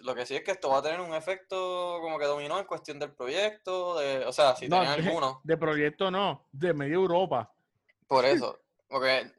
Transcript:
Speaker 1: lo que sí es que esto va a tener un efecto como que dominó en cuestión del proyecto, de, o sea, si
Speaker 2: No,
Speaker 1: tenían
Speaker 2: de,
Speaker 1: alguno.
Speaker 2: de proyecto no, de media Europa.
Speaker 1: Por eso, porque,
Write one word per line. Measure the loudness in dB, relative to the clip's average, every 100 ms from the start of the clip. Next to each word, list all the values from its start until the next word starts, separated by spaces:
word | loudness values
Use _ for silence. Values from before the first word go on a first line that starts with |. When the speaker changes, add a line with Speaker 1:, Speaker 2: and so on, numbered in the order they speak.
Speaker 1:
lo | -8 -6
que | -6
sí | -6
es |
que | -4
esto | -2 0
va | 2
a |
tener | 0 -4
un | -6
efecto | -6 -6 -8 -6 -6 -4 -4 -4 -6
como | -6 -2
que | 0
dominó | -2 -2 -4
en | -4
cuestión | -8 -10 -10
del | -10
proyecto, | -8 -4 -2 -2 -4 -6 -4 -4 -2
de, | -2 -2 -2
o |
sea, | 4 4 4
si | 2
Speaker 2:
No, | 2
Speaker 1:
tenían | 4 2
Speaker 2:
de, | 0
Speaker 1:
alguno. | 0 -2 -2
Speaker 2:
de | -2 0
proyecto | 2 2 0 0 -2
no, | 0 0 -2 _
de | -2 0
media | 0 0 2
Europa. | 2 2 2 0 -4 _ _ _ _ _ 2
Speaker 1:
Por | 4 6
eso, | 4 0 -6 _ _ -8
porque, | -2 2 2 -2